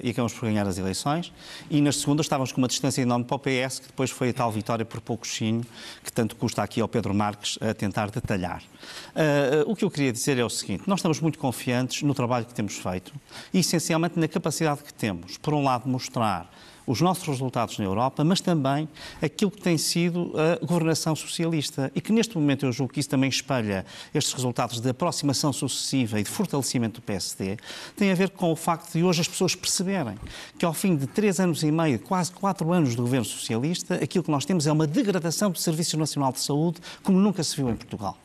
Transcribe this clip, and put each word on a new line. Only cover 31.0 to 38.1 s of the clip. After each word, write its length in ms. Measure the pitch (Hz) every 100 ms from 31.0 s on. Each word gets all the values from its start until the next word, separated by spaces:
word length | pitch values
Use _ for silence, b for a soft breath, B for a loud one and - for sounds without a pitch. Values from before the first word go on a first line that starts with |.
| 135
três 320 | - 208 185
anos 240 | 185 139
e 80 | 151
meio, 300 | 160 160 113
quase 320 | - 185 170
quatro 400 | - 196 185 160
anos 180 | 180 143
de 60 | 117
governo 300 | 120 131 101
socialista, 680 | - - 113 143 180 -
aquilo 300 | 180 151 190
que 60 | 160
nós 140 | 147
temos 220 | - 185 147
é 60 |
uma 140 | 151 156
degradação 640 | 185 208 185 165 151 208
do 80 | 170
Serviço 380 | - 160 170 156
Nacional 360 | 156 143 135
de 80 | -
Saúde 400 | - 147 170 160 B B
como 160 | - 185
nunca 240 | 208 180
se 100 | 151
viu 160 | - 127
em 60 | 107
Portugal. 420 | - 101 101